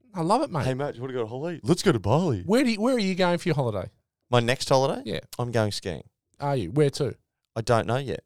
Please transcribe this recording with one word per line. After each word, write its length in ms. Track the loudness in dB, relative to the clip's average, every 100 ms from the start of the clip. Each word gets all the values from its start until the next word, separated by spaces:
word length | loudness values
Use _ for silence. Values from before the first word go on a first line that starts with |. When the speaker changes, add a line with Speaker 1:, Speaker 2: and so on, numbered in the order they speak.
| _
Speaker 1:
I 80 | -4
love 200 | 0 0
it, 80 | 0
mate. 160 | -2 -2
Speaker 2:
"Hey, 80 |
Matt, 220 | -2 -6 -6
you 60 |
wanna 120 | -6
go 80 | -6
to 60 | -6
Hawaii? 320 | -6 -8 -4
Let's 220 | 0 2
go 80 | 4
to 80 | 2
Bali." 420 | 2 2 2 0
Speaker 1:
Where 200 | 2 2
do 80 | 2
you, 100 | 2
where 140 | 0 2
are 40 |
you 140 | 0 2
going 220 | 2 2
for 100 | 0
your 60 | 0
holiday? 340 | -2 -4 -8 -14 _ _ _
Speaker 2:
My 80 | 2
next 280 | 4 0 2
holiday? 340 | 4 4 -2 -6
Speaker 1:
Yeah. 140 | -8 -8 -6
Speaker 2:
I'm 140 | -2
going 200 | 0 0
skiing. 320 | -2 -6 -8 -12 _ _ -8
Speaker 1:
Are 160 | -4 -2
you? 160 | -2
Where 180 | 2 2
to? 240 | 0 -6 -6 _ _ _ -6
Speaker 2:
I 60 |
don't 240 | 2 2 2
know 120 | -2
yet. 260 | -2 -8